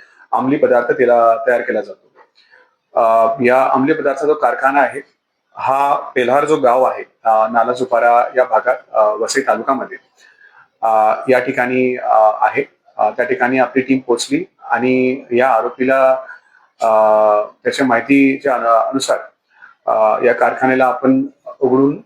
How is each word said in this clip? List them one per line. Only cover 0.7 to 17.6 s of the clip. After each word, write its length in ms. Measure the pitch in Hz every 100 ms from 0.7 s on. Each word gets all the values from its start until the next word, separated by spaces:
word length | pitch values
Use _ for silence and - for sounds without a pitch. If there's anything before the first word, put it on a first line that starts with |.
| 123 120
तिला 440 | 131 120 120 117 113
तयार 240 | 127 120
केला 200 | 120 107
जातो. 280 | 101 - _ _ _ _ _ _ _ _ _
अ, 400 | - 117 113 113 120
या 200 | 123 131
अंमली 280 | 135 131 139
पदार्थाचा 340 | 156 139 131 147
जो 80 |
कारखाना 460 | 147 123 - 135 143
आहे 200 | 123 131 - _ _ _ _
हा 400 | - 123 139 143
पेल्हार 500 | - - - 120 139
जो 120 | 147 151
गाव 260 | 123 127
आहे, 220 | 120 - - _
अ, 220 | 113 110 110
नालासोपारा 720 | 117 117 123 127 120 120 120 - 127
या 80 |
भागात, 320 | 123 110 123 - -
अ, 100 | 113
वसई 380 | 107 117 110 135
तालुक्यामध्ये, 580 | 127 110 135 127 95 - _ _ _ _ - _ _ _
अ, 320 | 113 110 110 113 131
या 100 | 123
ठिकाणी, 580 | 127 131 123 127 127 123
अ, 340 | - 113 110 107
आहे. 240 | 107 131 - _ _ -
अ, 140 | 107
त्या 140 | 107
ठिकाणी 340 | 113 127 123 131
आपली 240 | 120 135
टीम 160 | 131 131
पोहोचली 460 | - 117 - 147 185 _
आणि 680 | - 117 127 127 127 131 -
या 160 | 120 131
आरोपीला, 760 | 113 120 - 131 135 131 131 - - _ _ _ _
अ, 80 | 113 110 107 107 107 104 107 -